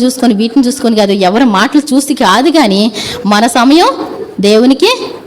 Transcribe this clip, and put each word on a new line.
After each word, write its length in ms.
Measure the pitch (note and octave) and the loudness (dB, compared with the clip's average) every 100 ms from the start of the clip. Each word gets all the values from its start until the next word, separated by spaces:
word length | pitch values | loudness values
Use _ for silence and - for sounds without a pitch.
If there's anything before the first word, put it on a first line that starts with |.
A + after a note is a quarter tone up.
చూసుకొని 300 | B3+ B3+ A#3+ | 2 0 -2
వీటిని 320 | G3+ A3+ C#4 B3 | 0 0 0 -2
చూసుకొని 300 | C#4 A#3 G#3+ | 0 -2 0
కాదు, 160 | G3+ | 0
ఎవరి 320 | G3 F#3 G#3+ | 0 0 2
మాటలు 380 | C4 F#3+ A#3+ D4 - | 2 2 0 0 0
చూసి 200 | C4 C#4 | -2 -2
కాదు, 360 | B3+ G#3 G3+ D#4 | 0 0 2 2
కానీ 420 | D#4 A3+ G3 A3 - - - G3 | 2 2 0 -2 -4 -10 -6 -2
మన 200 | G#3 A#3 | 0 0
సమయం 400 | B3+ B3 D#4 A#4 - - - - - | 2 4 4 2 -2 -8 -12 -12 -2
దేవునికి 580 | G3+ A3 B3+ C4 G4+ C5 - - | 2 2 2 2 0 -2 -6 -14